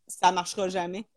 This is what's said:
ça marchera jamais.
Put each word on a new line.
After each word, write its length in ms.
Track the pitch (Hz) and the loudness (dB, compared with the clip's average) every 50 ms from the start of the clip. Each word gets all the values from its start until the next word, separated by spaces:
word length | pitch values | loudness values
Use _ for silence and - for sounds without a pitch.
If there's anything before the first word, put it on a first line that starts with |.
| _ | _
ça 240 | - - - 190 180 | -18 -4 4 4 4
marchera 380 | 185 180 175 - - 214 190 185 | 4 4 -2 -4 -4 -4 -2 -2
jamais. 400 | 185 190 175 175 180 202 226 _ _ | -2 -2 -4 -4 -4 -8 -10 _ _